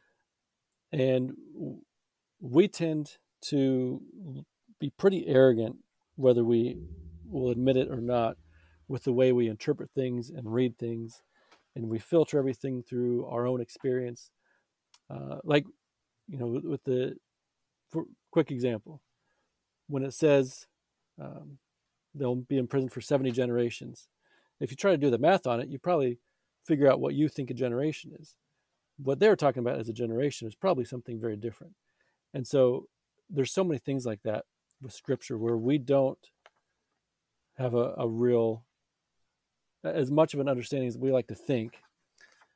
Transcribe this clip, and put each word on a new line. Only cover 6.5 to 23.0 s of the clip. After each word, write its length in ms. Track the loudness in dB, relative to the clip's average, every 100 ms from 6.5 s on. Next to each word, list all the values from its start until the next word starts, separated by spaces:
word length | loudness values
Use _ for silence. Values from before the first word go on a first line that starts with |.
| 4 2 -4 -12 -16 -18 -18 -10
will 200 | -4 -2
admit 260 | 2 4 4
it 140 | 0
or 100 | -4
not, 380 | -2 0 0 -4 _ _ _ _ -10
with 160 | -4
the 80 | 0
way 200 | 4 4
we 160 | 4 2
interpret 420 | -2 -4 -4 -6
things 400 | -4 -4 -4 -8
and 200 | -10 -4
read 280 | 0 0 -2
things, 420 | -6 -6 -10 -16 _ _ _ _ _ -10
and 100 | -6
we 120 | -6
filter 400 | 2 2 4 0
everything 440 | 0 -4 -6 -6
through 440 | -6 -4 -2 -2 -4
our 200 | -4 -2
own 140 | -2
experience. 720 | -6 -6 -4 -2 -4 -10 -20 _ _ _ _ _ _ _ -16
Uh, 260 | -14 -10 -8
like, 220 | 0 0 0 -12 _ _ _ _ -14
you 120 | -8
know, 80 | -4
with, 180 | -4
with 200 | -4 -6
the, 320 | -2 -2 -2 -8 _ _ _ _ _ _ _
for 140 | -8 -8 -16 _
quick 200 | 0 0
example, 520 | -2 -2 -2 -8 -20 _ _ _ _ _ _ _ _ -8
when 140 | -6
it 120 | -4
says, 540 | 2 6 6 4 -6 -20 _ _ _ _ -18
um, 380 | -16 -16 -18 -20 _ _ _ _ _
"They'll 200 | -6 -4
be 220 | -4 -2 -2
in 100 | 0
prison 220 | -2 -2
for 140 | -6